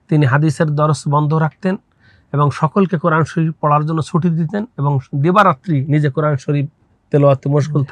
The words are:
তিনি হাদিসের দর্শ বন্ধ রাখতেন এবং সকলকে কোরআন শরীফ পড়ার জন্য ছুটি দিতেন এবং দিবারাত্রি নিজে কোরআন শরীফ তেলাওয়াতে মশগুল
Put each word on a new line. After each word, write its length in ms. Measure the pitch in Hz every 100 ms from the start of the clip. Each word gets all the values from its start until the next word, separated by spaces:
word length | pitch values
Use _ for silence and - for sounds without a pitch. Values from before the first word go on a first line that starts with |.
| -
তিনি 140 | 156 139
হাদিসের 360 | 139 156 - 160 147
দর্শ 200 | 151 143 151
বন্ধ 160 | 143 147 160
রাখতেন 300 | 156 - 190 196 _ _ _ _ _
এবং 140 | 143 147 -
সকলকে 360 | 156 202 190 165
কোরআন 200 | 175 156 151
শরীফ 240 | 170 160 -
পড়ার 220 | 151 147 151
জন্য 120 | 160 -
ছুটি 200 | 165 175
দিতেন 320 | 165 160 202 220 -
এবং 120 | 143 139 - 143
দিবারাত্রি 540 | 156 196 190 151 - 143 147
নিজে 160 | 151 147 147
কোরআন 180 | 151 139
শরীফ 220 | - 147 143 _ _ _ _
তেলাওয়াতে 340 | 147 143 135 139
মশগুল 340 | 147 143 147 135